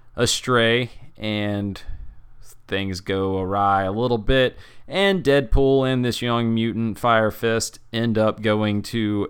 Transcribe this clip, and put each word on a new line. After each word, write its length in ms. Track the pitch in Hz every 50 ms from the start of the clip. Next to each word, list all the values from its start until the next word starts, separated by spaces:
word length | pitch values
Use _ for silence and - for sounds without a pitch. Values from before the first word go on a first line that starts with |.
| - - -
astray, 760 | - 123 - - - - 131 127 117 113 113 117 123 123 - - - - - -
and 640 | - 107 107 107 107 104 104 104 101 101 101 95 - - - - - - - - - - - - - - - - - -
things 340 | - 101 95 98 98 92 90
go 380 | - - 98 95 95 95 95 95
awry 440 | 92 92 98 101 101 98 98 98 98
a 80 | 95
little 260 | 101 110 123 123 123
bit, 400 | 110 101 - 135 131 127 117 - - - - - - -
and 360 | - - 185 196 196 190 180 131
Deadpool 680 | 139 139 143 139 - - 139 139 135 135 135 131 131
and 120 | 131 127 123
this 180 | 120 113 -
young 320 | 123 120 117 117 117 113 113
mutant 440 | 113 113 117 92 113 113 110 98
Fire 320 | - - 120 113 110 110 107
Fist 480 | - - 117 113 113 113 - - - - - -
end 260 | - 113 117 117 107
up 240 | 107 110 107 104 -
going 400 | 107 110 107 107 107 107 104 104
to 460 | 101 - - 113 107 104 104 101 95